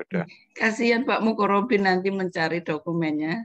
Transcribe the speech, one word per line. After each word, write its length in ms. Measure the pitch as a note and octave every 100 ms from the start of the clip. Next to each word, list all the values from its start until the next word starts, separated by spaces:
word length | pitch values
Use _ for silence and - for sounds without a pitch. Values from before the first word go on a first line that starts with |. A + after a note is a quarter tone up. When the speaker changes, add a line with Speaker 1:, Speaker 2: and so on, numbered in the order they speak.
| -
Speaker 1:
udah. 160 | F2 - - _
Speaker 2:
Kasihan 480 | - A3+ A3 A#3 A#3
Pak 160 | C#4 G3+
Mukorobin 640 | A3 A3 G3 G3+ A3+ G3+
nanti 320 | F#3+ F#3 F#3+
mencari 480 | G3 F#3 F3 D#3+ E3+
dokumennya, 800 | E3+ D3+ F3 E3 D#3 D3+ D#3 A3